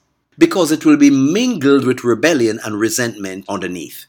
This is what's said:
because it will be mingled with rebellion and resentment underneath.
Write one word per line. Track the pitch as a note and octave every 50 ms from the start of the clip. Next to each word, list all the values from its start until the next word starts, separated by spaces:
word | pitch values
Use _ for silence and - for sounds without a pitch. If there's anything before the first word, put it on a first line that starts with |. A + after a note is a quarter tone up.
| _ _ _ _ _ _ _ -
because | E3 E3 - F#3+ E3 C#3+
it | D#3 D3+ -
will | D#3 D3 D3
be | C#3+ C#3
mingled | C#3 C3+ C3+ D3 F3 A3+ B3+ B3 A3+ D#3+ C3 C#3 C#3 C3+ A#2+
with | B2 B2 - A#2
rebellion | A#2+ A2+ G#2+ C#3+ E3 E3 B2+ A2+ A2 G#2+ A2 -
and | G#2+ G#2 G2+
resentment | A2 G#2+ - B2+ A#2+ A#2 G2+ G2+ G2 F#2 F#2 G2 - G#2
underneath. | G2+ F#2 F#2+ F2+ F2+ E2+ D2+ - - - -